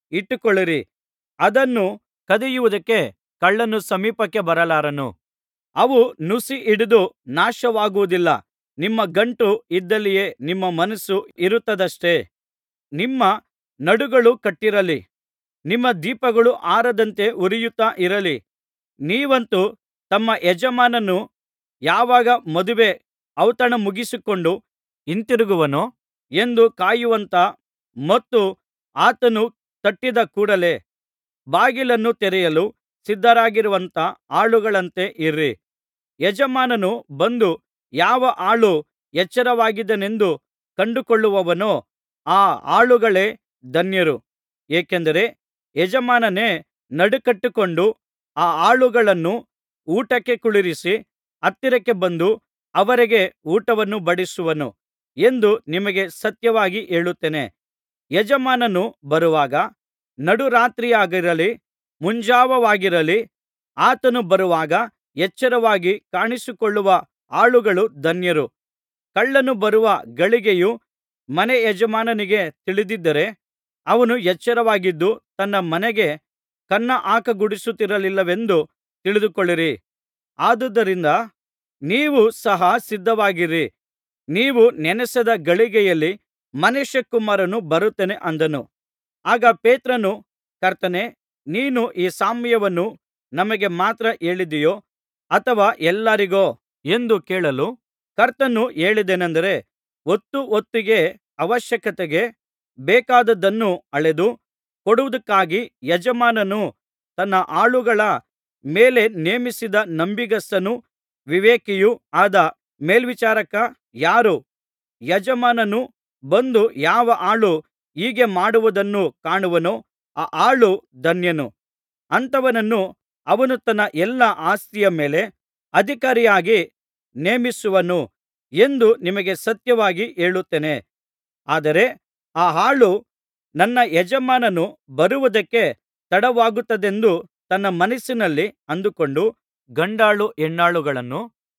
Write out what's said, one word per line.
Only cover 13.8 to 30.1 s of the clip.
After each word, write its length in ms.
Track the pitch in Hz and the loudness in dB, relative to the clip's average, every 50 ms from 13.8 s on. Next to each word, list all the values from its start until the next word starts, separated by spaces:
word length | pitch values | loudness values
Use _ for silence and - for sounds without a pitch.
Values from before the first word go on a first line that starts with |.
ನಡುಗಳು 580 | 139 170 202 208 285 247 247 247 226 233 254 - | 0 0 2 2 2 2 2 4 4 4 4 2
ಕಟ್ಟಿರಲಿ, 680 | - 208 165 - 214 220 202 202 190 170 151 117 92 _ _ _ _ _ _ _ _ _ _ _ - | -2 -6 -4 -2 -2 0 2 2 0 0 -2 -4 -6 _ _ _ _ _ _ _ _ _ _ _ -6
ನಿಮ್ಮ 280 | 151 208 240 247 247 | -4 -2 0 0 0
ದೀಪಗಳು 600 | 220 165 147 220 262 - 262 247 220 233 233 247 | 0 -2 -4 -6 -6 -2 -2 2 2 4 4 4
ಆರದಂತೆ 800 | 254 - - 170 190 226 233 247 220 208 220 220 185 208 202 226 | 2 0 -2 0 0 2 2 0 0 0 -2 -2 -2 -2 -2 -2
ಉರಿಯುತ್ತಾ 640 | - 175 180 185 214 233 233 233 - - 220 226 - 185 | -2 -2 -2 -2 0 -2 -4 -4 -2 -2 -2 -2 0 0
ಇರಲಿ. 460 | 180 175 196 202 196 170 139 110 - _ _ _ _ _ _ _ _ _ _ - | -2 0 0 -2 -2 -2 -4 -6 -8 _ _ _ _ _ _ _ _ _ _ -10
ನೀವಂತೂ 760 | 139 156 202 262 285 269 269 247 226 - 220 185 190 214 226 _ _ _ _ _ _ _ | -6 -4 -2 -2 0 0 0 0 0 0 0 0 0 0 -4 _ _ _ _ _ _ _
ತಮ್ಮ 220 | 190 208 226 226 220 - | -2 0 0 0 -2 0
ಯಜಮಾನನು 880 | 170 175 185 170 240 254 247 247 247 240 240 233 214 190 180 196 226 - _ _ _ _ _ _ _ _ _ _ | 0 0 0 0 -2 -2 0 2 2 2 2 0 -2 -2 -2 -2 -4 -8 _ _ _ _ _ _ _ _ _ _
ಯಾವಾಗ 460 | 131 156 175 214 247 240 247 247 226 240 | -2 0 2 2 2 4 4 4 4 4
ಮದುವೆ 760 | 247 226 - 165 156 175 185 208 233 220 226 220 - - _ _ _ _ _ _ _ 151 | 2 0 0 -2 -2 -2 -2 0 2 2 2 2 0 -2 _ _ _ _ _ _ _ 0
ಔತಣ 360 | 180 226 240 - 247 240 240 | 0 0 2 2 0 0 0
ಮುಗಿಸಿಕೊಂಡು 880 | 226 202 196 190 214 240 - - 214 - 214 202 180 165 165 190 - - _ _ _ _ _ _ _ _ | 0 -2 -4 -4 -6 -8 -8 -10 -8 -6 -4 -4 -2 0 -2 -2 -2 -6 _ _ _ _ _ _ _ _
ಹಿಂತಿರುಗುವನೋ 880 | 147 175 220 214 - 247 220 226 196 196 165 156 143 139 151 208 254 - _ _ _ _ _ _ _ | -8 -6 -6 -2 -2 0 0 2 2 2 2 0 0 0 -2 -4 -4 -8 _ _ _ _ _ _ _
ಎಂದು 380 | 131 180 240 240 240 226 226 226 | -4 -2 -2 0 2 2 2 2
ಕಾಯುವಂಥ 640 | - - 185 196 233 240 240 233 226 214 202 - 190 175 180 202 - - _ _ _ _ _ _ _ 120 139 165 | 2 0 0 0 0 0 0 0 0 -2 -2 -2 0 2 2 2 0 -6 _ _ _ _ _ _ _ -8 -2 0
ಮತ್ತು 500 | 208 254 - _ 247 220 196 190 185 - _ _ _ _ _ _ _ | 0 0 0 _ 0 0 0 0 -2 -8 _ _ _ _ _ _ _
ಆತನು 540 | 147 180 240 233 - 254 240 226 214 226 240 - _ _ _ _ _ | 2 2 2 2 2 0 0 2 2 -2 -2 -4 _ _ _ _ _
ತಟ್ಟಿದ 360 | - 202 196 - 254 254 | -2 -2 -2 -2 -4 -2